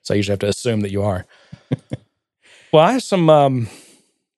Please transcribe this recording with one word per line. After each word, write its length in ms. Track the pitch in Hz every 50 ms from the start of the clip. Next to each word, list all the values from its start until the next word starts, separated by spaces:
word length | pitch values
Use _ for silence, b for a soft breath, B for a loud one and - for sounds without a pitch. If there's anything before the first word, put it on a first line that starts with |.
| _
so 100 | - 98
I 40 |
usually 160 | 104 101 101 101
have 60 | 95
to 80 | 101
assume 340 | 101 101 - - 123 113 107
that 100 | 104 98
you 100 | 95 98 101
are. 220 | 104 92 90 - B B B B B B B B B
<laughs> 40 | - - _ _ - - _ _ _ _ _ _ _ _ b b b b b b
Well, 120 | - 151 160
I 80 | 185
have 120 | 254 262 -
some, 260 | - 202 185 165 156
um, 400 | 156 147 143 135 131 123 110 101 B B B B B B B B B B _ _ _